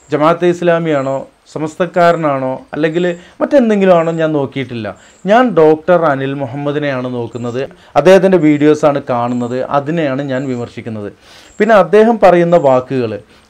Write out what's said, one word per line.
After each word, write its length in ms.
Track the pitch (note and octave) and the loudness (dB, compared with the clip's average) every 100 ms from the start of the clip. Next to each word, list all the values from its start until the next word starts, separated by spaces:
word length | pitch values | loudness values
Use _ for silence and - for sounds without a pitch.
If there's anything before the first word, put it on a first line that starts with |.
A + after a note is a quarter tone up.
| _ | _
ജമാഅത്തെ 360 | D3 D3 E3+ F3 | 0 0 2 0
ഇസ്ലാമിയാണോ, 600 | F3 F3 E3+ E3 D3 C3+ C3+ - _ _ | 0 0 0 -2 -2 -4 -6 -10 _ _
സമസ്തക്കാരനാണോ, 1000 | D3 D3+ - F3+ F#3 E3+ E3 D3+ C3+ C3 C3 - | -10 -10 -6 -4 2 2 2 -2 -2 -4 -8 -10
അല്ലെങ്കിൽ 300 | D3 D#3+ E3 F3+ F3 - _ | -4 -4 -2 -4 -6 -14 _
മറ്റെന്തെങ്കിലും 540 | B3 D4 A#3 G#3 F#3+ F3 | 0 2 2 2 4 2
ആണോ 140 | E3 E3 | 2 -2
ഞാൻ 100 | D#3+ D#3 | -2 -2
നോക്കിയിട്ടില്ല. 480 | C3+ C3+ A#2+ A#2+ G#2 F#2 _ _ F#3 | -4 -6 -8 -8 -10 -12 _ _ 0
ഞാൻ 120 | A3+ B3+ E3 | 2 2 4
ഡോക്ടർ 420 | D#3 D#3 E3+ F3 D#3+ | 4 2 2 2 2
അനിൽ 220 | C3+ C3+ C#3 | -2 -4 -6
മുഹമ്മദിനെയാണ് 680 | C3 C#3 C#3+ D3 D3 B2+ B2+ B2 | -8 -6 -6 -4 -4 -6 -6 -8
നോക്കുന്നത്. 440 | A#2 A#2+ A#2+ A#2+ C#3 - _ D3 | -8 -8 -8 -8 -8 -12 _ 0
അദ്ദേഹത്തിൻ്റെ 400 | D3+ F#3+ F#3+ F3+ D3+ | 4 4 4 2 2
വീഡിയോസാണ് 540 | D3 D3+ D3+ D3+ C#3+ C#3 | 2 2 2 2 0 -4
കാണുന്നത്. 460 | A#2+ A#2+ B2 A#2+ B2+ - C#3+ | -4 -2 -4 -6 -6 -4 -4
അതിനെയാണ് 440 | C#3 E3+ D3 C3 C#3+ | -2 -4 -4 -4 -6
ഞാൻ 100 | B2+ C#3 | -6 -6
വിമർശിക്കുന്നത്. 560 | B2 A#2 - A2+ G#2+ G2+ - _ - - - | -8 -10 -12 -12 -12 -12 -16 _ -20 -20 -4
പിന്നെ 160 | G#3+ G#3+ | 2 4
അദ്ദേഹം 320 | E3 G#3 A3 A3+ | 4 4 4 4
പറയുന്ന 320 | F#3+ F3 E3+ E3+ C#3 | 4 4 4 2 4
വാക്കുകൾ, 440 | B2+ B2+ C3+ A2+ G#2 - _ _ | 0 0 -4 -4 -8 -14 _ _